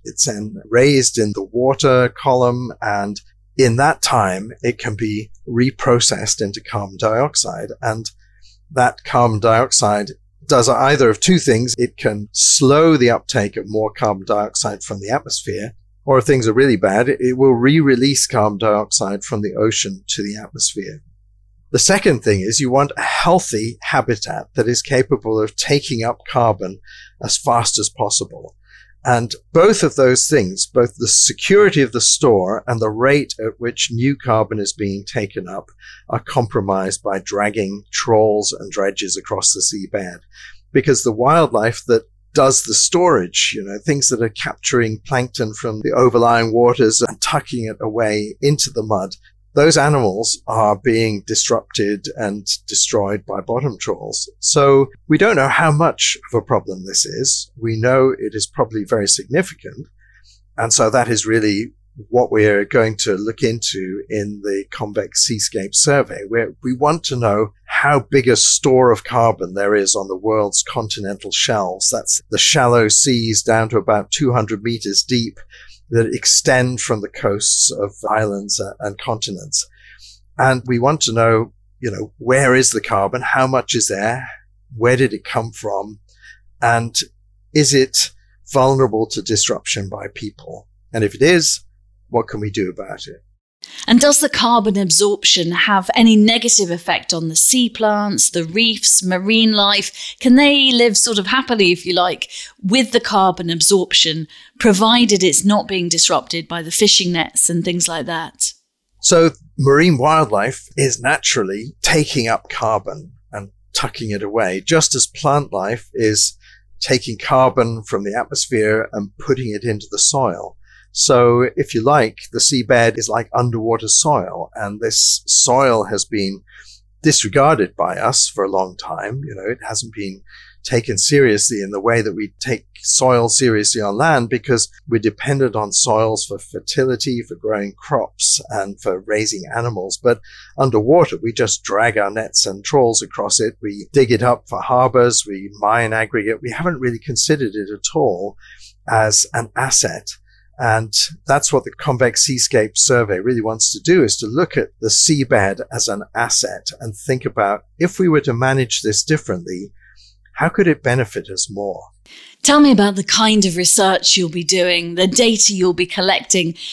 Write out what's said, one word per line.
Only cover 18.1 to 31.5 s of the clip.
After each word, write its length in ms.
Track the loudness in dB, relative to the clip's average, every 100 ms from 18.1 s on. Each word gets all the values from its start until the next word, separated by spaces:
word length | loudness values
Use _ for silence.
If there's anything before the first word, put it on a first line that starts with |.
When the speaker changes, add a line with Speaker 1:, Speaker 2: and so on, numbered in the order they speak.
| 0 0
Speaker 1:
carbon 300 | 0 0 0
dioxide 640 | 0 0 0 -4 -4 -6
from 200 | -6 -4
the 120 | -4
ocean 480 | -2 0 0 -4 -8 -8
to 140 | -6
the 200 | -6 -10
atmosphere. 600 | -14 -6 -4 -4 -10 -14 -20 _ _ _ _ _ _
The 60 | 0
second 460 | 2 2 2 2
thing 160 | 2 0
is 180 | 0 -2
you 120 | 2
want 220 | 2 0 -2
a 60 |
healthy 760 | -4 -2 2 2 0 -4 -6 -8
habitat 680 | -4 -2 -2 -4 -6 -10 -6
that 120 | -2 -2
is 140 | -2
capable 580 | 0 -2 0 -2 0 -2
of 180 | -2 -4
taking 460 | -2 -2 -2 -4
up 180 | -4 -6 -6
carbon 540 | 0 2 0 -4 -10 -18 -20 -20 -12
as 140 | -6 -4
fast 420 | 0 0 0 -2
as 120 | -2
possible. 640 | -2 -2 -2 -4 -10 -20 -20 _ -20 _ _
And 300 | 0 0 0 -8 _
both 300 | 4 6 4
of 140 | 2 4
those 320 | 4 4 2
things, 360 | 2 0 -4
both 300 | -2 0 0 0
the 120 | 0
security 720 | 2 2 0 2